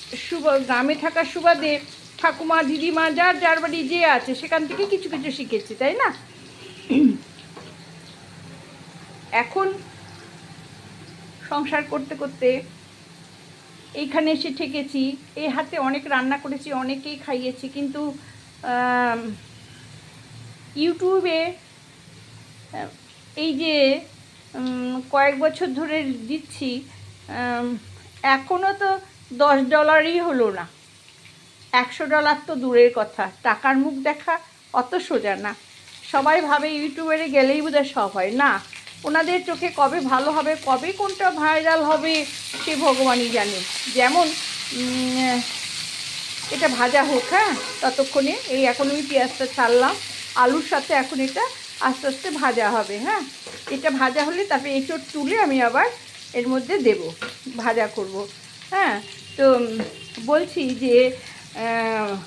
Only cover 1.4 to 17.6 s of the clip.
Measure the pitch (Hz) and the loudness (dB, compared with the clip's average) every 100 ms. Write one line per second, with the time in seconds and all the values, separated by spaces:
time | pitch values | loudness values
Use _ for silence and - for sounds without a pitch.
1.4 | 339 339 311 294 - - - - 330 - | 4 4 2 -2 -6 -18 -20 -2 -2 0
2.4 | 320 320 277 302 330 320 320 302 359 359 | 2 4 4 0 0 2 2 4 4 4
3.4 | 339 320 330 330 269 349 330 247 247 254 | 2 2 0 -2 -2 2 4 4 0 -6
4.4 | 320 330 302 - 403 381 349 294 285 269 | -2 -2 -2 -2 0 -2 -2 -6 -6 -6
5.4 | 240 220 - 214 269 440 480 - - - | -4 -4 -6 -2 -2 2 0 -2 -12 -20
6.4 | - - - - - 262 262 196 - - | -20 -20 -20 -16 0 4 4 4 -6 -20
7.4 | - - - - - - - - - - | -20 -20 -20 -20 -20 -20 -20 -20 -20 -20
8.4 | - - - - - - - - - 226 | -20 -20 -20 -20 -20 -20 -20 -20 -4 -2
9.4 | 240 381 381 392 - - - - - - | -2 -2 -2 -4 -10 -18 -18 -18 -20 -20
10.4 | - - - - - - - - - - | -20 -20 -20 -20 -20 -20 -20 -20 -20 -20
11.4 | - 294 277 302 285 285 269 302 285 - | -8 -6 -2 -4 -4 -6 -8 -8 -10 -2
12.4 | 254 262 - - - - - - - - | 0 0 -4 -18 -20 -20 -20 -20 -20 -20
13.4 | - - - - - - 277 311 311 311 | -20 -20 -20 -20 -14 -8 -4 0 0 0
14.4 | 339 269 294 294 277 269 262 277 - 285 | -2 -6 -6 -6 -6 -2 -2 -4 -12 -8
15.4 | 302 262 302 330 269 277 277 269 262 277 | -4 -2 -4 -4 -2 -4 -2 -2 0 -2
16.4 | 285 277 294 262 262 269 294 285 - 254 | -4 -10 -6 -6 -4 -6 -8 -12 -6 -4
17.4 | 254 262 | -4 -6